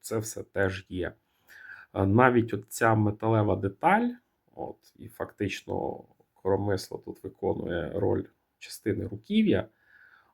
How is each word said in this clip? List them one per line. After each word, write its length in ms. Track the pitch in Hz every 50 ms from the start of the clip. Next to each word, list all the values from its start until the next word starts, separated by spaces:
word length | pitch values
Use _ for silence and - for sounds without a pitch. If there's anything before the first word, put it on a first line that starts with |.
це 160 | _ - 113
все 260 | 113 107 107 - 101 101
теж 420 | _ - 95 98 92 92 95 - _
є. 240 | 92 90 85 78 - _ _ _ _ _ _ _ - - - - - - - _ -
Е, 120 | 98 98
навіть 480 | 98 101 120 127 127 123 117 113 113 104
от 120 | 107 - _
ця 260 | - - 120 113 110
металева 600 | 107 104 104 101 - 110 110 113 110 104 104 95
деталь, 540 | 98 98 98 - _ - 175 202 226 240 240 240 - _ _ _ _ _ _ _
от, 220 | - - - - _ _ _ _
і 120 | - 82
фактично 960 | 104 - - 87 - - - 104 98 - - - 95 95 90 - - - - - _ _ _ _ _ _
коромисло 640 | _ - 95 98 98 101 104 95 - - - -
тут 260 | - _ - - - -
виконує 680 | - - _ 98 95 101 - - 87 87 82 76 - -
роль 280 | - 98 98 98 95 - - _ _ _ _ _ _
частини 480 | - - - - - 107 98 101 98
руків'я, 600 | - - - _ - 208 220 220 180 107 90 - - _ _ _ _ _ - - - _ _ _ _